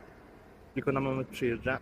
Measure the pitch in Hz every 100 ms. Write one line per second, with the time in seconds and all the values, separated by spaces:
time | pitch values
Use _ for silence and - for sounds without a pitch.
0 | - - - - - - - 135 139 135
1 | 135 131 127 - 123 113 127 131